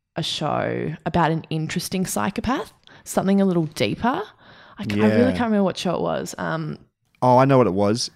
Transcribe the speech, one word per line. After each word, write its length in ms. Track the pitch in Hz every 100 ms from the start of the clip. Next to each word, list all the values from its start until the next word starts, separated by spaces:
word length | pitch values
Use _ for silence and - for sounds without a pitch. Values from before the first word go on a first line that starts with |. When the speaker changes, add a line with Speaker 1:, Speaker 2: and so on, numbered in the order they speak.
| _ -
Speaker 1:
a 60 |
show 680 | 160 - 151 123 107 120 120 156 -
about 260 | 175 156
an 140 | 160 -
interesting 560 | 160 160 - - 190 190
psychopath, 680 | - 208 214 220 277 427 - _ - -
something 340 | - 190 196
a 60 | 196
little 220 | 175 156
deeper. 540 | - 208 - 233 311 427 - - - - -
I 60 |
ca-, 120 | 202 202
I 60 | 214
really 100 | 220
Speaker 2:
Yeah. 80 | 254 -
Speaker 1:
can't 40 | 233
remember 120 | 214
what 140 | 196 -
show 180 | 180 165
it 60 |
was. 340 | 170 - 170 -
Um, 420 | 175 160 156 - _ _ _ _
Speaker 2:
Oh, 180 | 127 127
I 60 | 135
know 120 | 135
what 80 | 110
it 80 |
was. 380 | 92 101 117 -